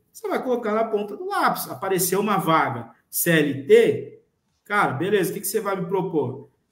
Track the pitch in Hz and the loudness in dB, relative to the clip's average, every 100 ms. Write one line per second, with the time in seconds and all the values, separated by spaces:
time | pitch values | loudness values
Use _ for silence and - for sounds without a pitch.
0 | _ - 392 277 262 226 214 214 220 208 | _ -10 -4 -4 -2 -2 -2 -2 0 -2
1 | 208 - 370 381 269 - - - 190 185 | -4 -8 -6 0 0 -2 -8 -6 -2 0
2 | - 185 214 185 165 160 127 120 - _ | 0 0 0 0 2 2 2 -4 -10 _
3 | _ - 170 160 147 131 - 226 190 - | _ -2 2 4 2 0 6 6 6 0
4 | - - _ _ _ _ - 208 170 127 | -6 -18 _ _ _ _ -4 0 0 0
5 | 185 202 165 208 - 220 202 190 170 190 | 0 2 0 -2 -4 -4 -2 -4 -2 -2
6 | 170 160 123 127 - _ _ | 0 -2 -2 -6 -16 _ _